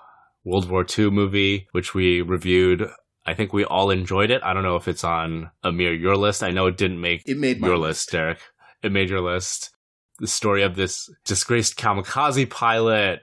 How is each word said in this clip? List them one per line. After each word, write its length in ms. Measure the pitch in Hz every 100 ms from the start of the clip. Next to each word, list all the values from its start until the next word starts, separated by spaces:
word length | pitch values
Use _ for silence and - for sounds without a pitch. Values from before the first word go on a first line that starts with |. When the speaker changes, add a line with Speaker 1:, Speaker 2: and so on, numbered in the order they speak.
| - _ _ _
Speaker 1:
World 240 | - 95 90
War 120 | 92
Two 260 | 90 - 104
movie, 580 | 101 98 101 98 98 -
which 220 | 90 -
we 260 | 98 90 87
reviewed. 680 | 87 90 90 90 92 90 104 - _ _
I 100 | 82
think 180 | 92 104
we 120 | 101
all 260 | 101 - 98
enjoyed 420 | 95 90 95 107
it. 100 | 131
I 100 | 92
don't 120 | 92
know 100 | 92
if 140 | 95 -
it's 160 | 82
on, 480 | 85 82 82 82 82 _
Amir, 320 | 90 85 87
your 220 | 82 90 98
list. 260 | 104 101
I 80 | 95
know 160 | 92 92
it 100 | 90
didn't 240 | 95 87
make 220 | 87 85
Speaker 2:
It 120 | - 135
made 220 | 135 117
my 80 | 101
Speaker 1:
your 80 | 87
Speaker 2:
list. 300 | 80 80 -
Speaker 1:
list, 20 |
Derek. 280 | 85 80 85 - _ - -
It 80 | 107
made 200 | 98 92
your 100 | 95
list. 500 | 90 90 92 - - _ _ _ _ -
The 80 | 107
story 380 | - 107 98
of 100 | 98
this 340 | 92 92 - - -
disgraced 520 | - 98 - 120 104 -
kamikaze 720 | 113 101 95 131 147 135 127
pilot, 680 | - 117 113 113 107 98 85